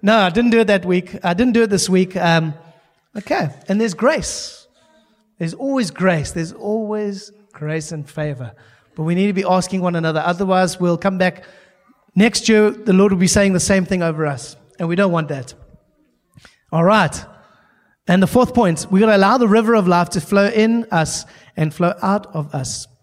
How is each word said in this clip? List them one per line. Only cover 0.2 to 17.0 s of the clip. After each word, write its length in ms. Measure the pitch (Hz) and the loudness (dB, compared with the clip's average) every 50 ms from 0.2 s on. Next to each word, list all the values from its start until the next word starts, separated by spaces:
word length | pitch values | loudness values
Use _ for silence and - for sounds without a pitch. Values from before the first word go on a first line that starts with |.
| 196 180 | 2 2
didn't 220 | 170 208 240 240 | 0 2 2 4
do 80 | 226 233 | 4 2
it 80 | 226 220 | 4 2
that 180 | 208 196 175 | 2 0 0
week. 320 | 180 180 180 180 - - - - | 0 -2 -2 -2 -4 -14 -6 -4
I 100 | 180 175 | -4 0
didn't 200 | 175 254 254 226 | 0 0 2 4
do 100 | 233 233 | 2 2
it 60 | 220 | 2
this 200 | 202 185 - - | 2 -2 0 2
week." 260 | 185 185 185 185 185 | 2 2 2 0 -2
Um, 380 | 185 170 170 165 165 160 160 151 - - - - _ _ _ _ _ _ _ _ 214 | -2 0 2 2 2 0 -2 -6 -10 -16 -20 -20 _ _ _ _ _ _ _ _ -14
okay, 320 | 196 - 302 381 - 147 - - - - | -6 -4 -4 -2 -2 -4 -6 -10 -6 -4
and 120 | 196 208 | -2 0
there's 140 | 226 233 175 | 0 -2 -2
grace. 720 | - 208 254 320 202 175 - - - - - - - - _ _ _ _ _ _ _ _ _ _ _ _ _ _ _ | 0 2 2 2 2 -4 -6 -8 -10 -12 -14 -16 -20 -20 _ _ _ _ _ _ _ _ _ _ _ _ _ _ _
There's 160 | 170 165 165 | -8 -8 -8
always 380 | - 269 277 277 269 240 170 | -6 -4 -4 -2 -2 -2 -4
grace. 400 | - - 175 190 175 160 139 - | -4 -2 0 0 0 0 -4 -6
There's 220 | - 175 165 165 - | -6 -8 -8 -8 -10
always 760 | - - 202 214 226 220 208 214 214 214 202 202 196 - - - _ _ _ | -10 -8 -6 -4 -4 -4 -6 -6 -4 -4 -6 -6 -8 -14 -18 -20 _ _ _
grace 400 | _ - 151 151 156 160 151 156 | _ -10 -8 -6 -6 -6 -6 -8
and 180 | 170 151 143 143 | -10 -12 -12 -12
favor. 440 | - - 151 151 143 123 127 113 101 _ _ _ _ _ _ _ _ | -8 -8 -6 -6 -6 -8 -12 -14 -14 _ _ _ _ _ _ _ _
But 80 | - 156 | -6 -4
we 100 | 160 175 | -2 0
need 140 | 180 196 208 | 0 0 0
to 60 | 202 | 0
be 100 | 180 185 | 0 0
asking 380 | 180 185 185 180 185 - 190 | 0 0 0 0 -2 -4 -4
one 140 | 180 180 170 | -2 -2 -2
another. 280 | 165 160 160 160 156 151 | -2 -2 -2 -2 -2 -2
Otherwise, 540 | 170 175 175 202 190 190 185 185 180 185 - | -2 -2 -2 -2 0 0 0 0 0 -2 -2
we'll 180 | 180 175 170 165 | -2 0 0 0
come 200 | - 196 190 185 | -2 -4 -2 0
back 260 | 185 180 175 - - - - - _ _ _ _ _ _ _ _ _ _ _ | -2 -2 -2 -6 -20 -20 -20 -20 _ _ _ _ _ _ _ _ _ _ _
next 320 | 180 202 226 220 - - - | 2 2 2 2 -2 0 2
year. 240 | 220 214 214 208 | 4 4 4 2
The 220 | - - - - 180 | 0 -2 -2 2 4
Lord 180 | 185 196 208 | 4 4 4
will 80 | 196 180 | 4 2
be 80 | 185 175 | 2 2
saying 240 | - 208 202 196 | 2 2 2 2
the 80 | 190 175 | 2 0
same 260 | - - 202 190 185 | 0 2 0 0 0
thing 160 | 160 196 180 | 0 -2 -2
over 240 | 175 165 160 151 160 | -2 -2 -2 -2 -4
us. 300 | 151 139 123 - - - - _ _ _ _ | -4 -4 -8 -12 -16 -20 -20 _ _ _ _
And 80 | 175 165 | -6 -4
we 80 | 170 | 0
don't 160 | 175 202 196 | 0 0 0
want 160 | 170 165 156 147 | 0 -2 -2 -4
that. 260 | 151 139 127 - - _ - - - - _ _ _ _ _ _ _ _ _ _ _ - _ - _ _ _ _ | -6 -10 -10 -14 -18 _ -20 -20 -20 -20 _ _ _ _ _ _ _ _ _ _ _ -20 _ -20 _ _ _ _
All 120 | - 160 165 | -2 0 2
right. 420 | 180 214 214 | 4 4 4